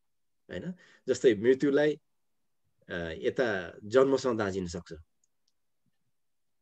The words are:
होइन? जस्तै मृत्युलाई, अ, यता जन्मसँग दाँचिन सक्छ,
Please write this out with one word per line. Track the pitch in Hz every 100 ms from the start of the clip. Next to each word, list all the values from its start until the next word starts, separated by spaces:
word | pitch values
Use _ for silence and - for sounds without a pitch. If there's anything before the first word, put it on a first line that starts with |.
| _ _ _ _ -
होइन? | 90 175 180 - _ -
जस्तै | 120 135
मृत्युलाई, | 104 117 135 147 139 151 151 _ _ _ _ _ _ _ _ -
अ, | 90 82 71
यता | 123 117 120 98 87 -
जन्मसँग | 104 127 135 131 127 110
दाँचिन | 101 95 90
सक्छ, | 90 - 80 - _ _ _ _ _ _ _ _ _ _ _ _ _ _ _